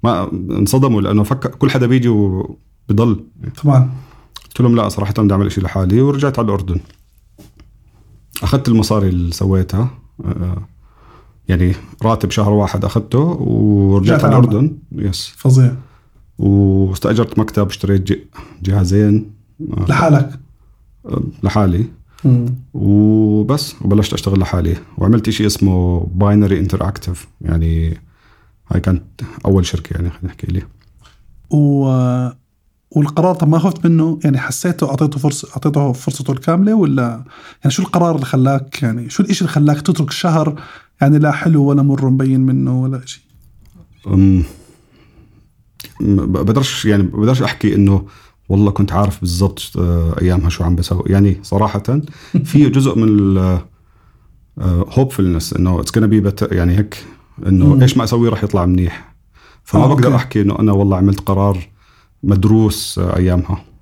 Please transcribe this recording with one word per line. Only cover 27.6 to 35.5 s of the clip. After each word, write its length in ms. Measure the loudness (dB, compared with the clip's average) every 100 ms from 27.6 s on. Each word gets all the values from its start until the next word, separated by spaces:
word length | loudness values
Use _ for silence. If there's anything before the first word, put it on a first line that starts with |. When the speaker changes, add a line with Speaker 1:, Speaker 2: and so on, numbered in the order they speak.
| 0 -2 -2 -6 -14 _ _ _ _ _ _
Speaker 1:
هاي 80 | -2
كانت 240 | 0 -2 -4 -16 -16 -8 0
أول 200 | 2 0
شركة 280 | -4 -8
يعني، 160 | -6 -6
خلينا 180 | -8 -14
نحكي 200 | -12 -6
لي. 140 | -6 -8 _ _ _ -20 _ -20 -20 -4
Speaker 2:
و-، 800 | 0 2 2 2 2 0 0 -4 -8 _ _ _ _ _
والقرار، 440 | -2 0 0 0 2
طب 120 | 2
ما 120 | 2
خفت 260 | 2 0 2
منه؟ 340 | 2 2 0
يعني 140 | 0 -2
حسيته 520 | -2 -6 -4 -4 -4
أعطيته 300 | 0 -2 0
فرصة، 280 | -4 -4 -12